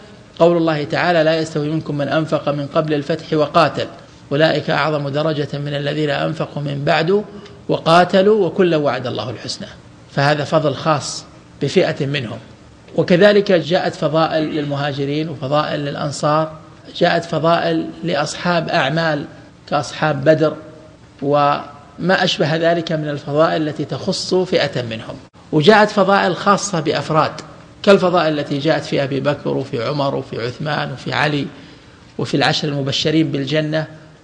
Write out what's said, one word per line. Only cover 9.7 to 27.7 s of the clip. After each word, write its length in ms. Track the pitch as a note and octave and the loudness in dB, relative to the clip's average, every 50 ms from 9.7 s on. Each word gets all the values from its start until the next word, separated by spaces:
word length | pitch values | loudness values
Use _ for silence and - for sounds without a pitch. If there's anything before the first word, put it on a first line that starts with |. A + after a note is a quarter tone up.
| - - - - - - - - | -16 -20 -20 -20 -20 -20 -18 -8
فهذا 340 | - - C#3 C#3+ D3+ D3 D3 | -2 0 2 2 2 0 0
فضل 300 | C#3+ - D#3+ D3 D3+ C3 | 0 0 2 2 2 -2
خاص 500 | - - E3 D#3 C#3 - - - - - - - - - - - - D3+ | -2 -2 -2 -2 -2 -2 -6 -10 -12 -14 -16 -20 -20 -20 -18 -10 -4 -4
بفئة 440 | C#3 - F#3+ D#3+ C3+ D#3 - D3 | 0 2 2 2 2 0 -2 -4
منهم. 320 | C3+ C#3+ D3 B2+ A2 - - - - - - - - - - - - - | -2 -2 -4 -4 -6 -10 -12 -14 -18 -20 -20 -20 -20 -20 -20 -18 -8 -2
وكذلك 560 | - D3+ - F#3+ E3 G3 G#3 G#3 G3+ G3 - F#3+ | -2 2 4 4 6 6 6 6 6 4 4 2
جاءت 420 | F3 D3 C#3 F3 F#3 C#3 F3 - | 2 2 2 0 0 0 -2 -4
فضائل 480 | - F#3 D3 D3 D#3+ D#3+ - - D#3+ D#3 | -2 -4 0 2 2 0 2 0 -2 -2
للمهاجرين 880 | D3 C#3+ D#3 D3 D3 C#3+ C#3 C#3+ D3 C#3 C#3 C#3 C#3 C#3+ D3+ D#3+ E3+ | -2 -2 -4 -4 -4 -4 -4 -4 -4 -4 -4 -4 -2 -2 -4 -4 -4
وفضائل 520 | D#3 B2 C#3 C3 D3 D3+ D3+ D3+ D3+ D3+ | -6 -8 -4 0 0 0 0 0 -2 -4
للأنصار، 720 | D3 C#3 - - D3 D3 C3+ - - D3+ D3+ D#3 D#3+ D#3 - - - - - - - - - | -4 -4 -6 -4 -6 -6 -4 -2 0 2 2 2 0 -2 -6 -14 -20 -20 -20 -20 -20 -12 -4
جاءت 280 | - E3+ E3+ E3+ E3+ D#3+ | 0 2 2 2 0 -2
فضائل 640 | - - D3+ C#3+ E3 E3+ E3 - E3+ E3 E3 E3 - - - - | -2 -4 0 2 4 4 4 2 0 0 -2 -2 -4 -8 -8 -6
لأصحاب 640 | E3 - C#3 D3+ C#3+ - - - F3 F3 E3+ D#3 D#3 | -2 -2 -2 -2 -2 -4 -4 -2 0 0 0 0 0
أعمال 560 | - E3+ C#3+ C3 D3+ E3 E3 D#3+ D3+ D3 - - - - - - - - - - | 0 0 0 0 0 0 0 0 -2 -2 -4 -8 -14 -20 -20 -20 -20 -20 -10 -4
كأصحاب 540 | - D3 C#3 - - - D#3+ D#3 D3+ C#3 C3+ | -4 -4 -4 -4 -6 -2 -2 -2 0 2 4
بدر 320 | D#3 D#3+ C#3+ D#3 D3+ C#3+ - - - - - - - - - - - - - - | 4 4 6 4 0 0 -4 -12 -18 -20 -20 -20 -20 -20 -20 -20 -20 -14 -6 -2
وما 1000 | C#3 C#3+ D3 C#3+ C#3+ D3 C#3+ - - - - - - - - C3 E3+ F#3+ - F#3+ | 0 2 4 4 4 2 0 -4 -10 -16 -20 -20 -20 -12 -6 0 0 2 2 2
أشبه 320 | F3 - - F3+ C#3+ D#3+ | 0 0 0 0 0 0
ذلك 360 | E3 E3 E3 E3+ F3 E3 - E3+ | 2 2 2 2 2 0 -2 -4
من 160 | D#3 D3+ D3+ | -4 -4 -4
الفضائل 600 | C#3+ C#3 - - C#3+ D3 D#3+ F3 F3 E3+ D#3 D3+ | -6 -8 -6 -2 2 2 2 2 2 0 -2 -2
التي 160 | D3 - D3 | -4 -6 -6
تخص 500 | - D#3 B2+ - - F3 - - - G3 | -6 -6 -6 -4 -4 -4 -4 -2 0 0
فئة 480 | F#3 F#3 F3 F#3 E3 B2+ C#3+ - C#3 A#2+ | 0 2 2 0 0 0 0 -2 -4 -4
منهم. 320 | A2+ A2+ A2+ - - - - - - _ - - - - | -4 -6 -8 -10 -12 -14 -16 -16 -20 _ -20 -10 -2 0
وجاءت 380 | D#3 D3 F3 A3 G#3 G#3+ G#3 | 2 6 8 8 8 6 4
فضائل 460 | - G#3 F#3+ F#3+ G3 G3 F#3+ F#3+ E3 | 4 2 2 4 4 4 4 2 0
خاصة 440 | - - G3+ G3+ F3+ - - - E3 | 0 2 2 2 2 0 -2 -4 -2
بأفراد، 520 | D3+ D#3+ D#3 C#3+ C#3 - D#3 D#3 C#3+ A2+ - - - - - - - - | 0 0 -2 -2 -2 0 2 2 2 2 -2 -6 -16 -18 -18 -20 -20 -20